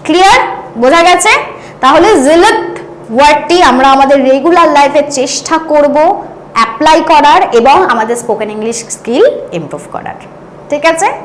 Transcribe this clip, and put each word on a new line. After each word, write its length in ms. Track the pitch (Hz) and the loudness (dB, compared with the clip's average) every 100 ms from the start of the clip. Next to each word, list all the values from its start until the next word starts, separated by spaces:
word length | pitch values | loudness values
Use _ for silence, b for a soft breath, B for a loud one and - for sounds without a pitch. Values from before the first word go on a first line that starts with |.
ক্লিয়ার? 360 | - 339 381 494 - - - 226 | 0 2 4 2 0 -8 -14 -2
বোঝা 260 | 247 330 | 0 2
গেছে? 260 | 339 359 427 539 - B B B | 2 2 0 -2 -4 B B B
তাহলে 420 | 254 302 392 370 | 2 4 4 2
জিলত 540 | 262 330 403 466 - - - - - 226 | 2 2 2 0 -6 -12 -16 -20 -6 0
ওয়ার্ডটি 440 | 294 294 302 349 | 2 2 0 2
আমরা 280 | 311 247 269 | 2 2 2
আমাদের 340 | 269 277 285 | 2 2 2
রেগুলার 480 | 254 269 294 349 320 | 2 0 2 2 2
লাইফে 300 | 285 285 302 285 | 2 2 0 -2
চেষ্টা 480 | 269 269 - - 320 | -4 -6 -6 -4 -4
করব 640 | 320 302 285 269 330 403 - - - | 0 0 2 2 0 -2 -8 -18 -10
অ্যাপ্লাই 480 | - 226 - 311 320 | -4 -4 -2 2 2
করার 400 | - 302 285 339 392 | 2 2 4 2 2
এবং 320 | 240 233 330 320 | 2 2 2 0
আমাদের 280 | 233 220 240 | -2 -4 -6
স্পোকেন 340 | - 208 214 | -6 -6 -6
ইংলিশ 340 | 214 226 233 - | -6 -8 -8 -12
স্কিল 340 | - - 254 523 571 - | -12 -4 0 0 0 -10
ইমপ্রুভ 300 | 175 147 147 - | -10 -10 -14 -12
করার। 220 | - - - - - - - - | -14 -12 -16 -20 -20 -20 -20 -8
ঠিক 160 | 294 320 | -2 -2
আছে? 260 | 330 403 - | 0 -4 -4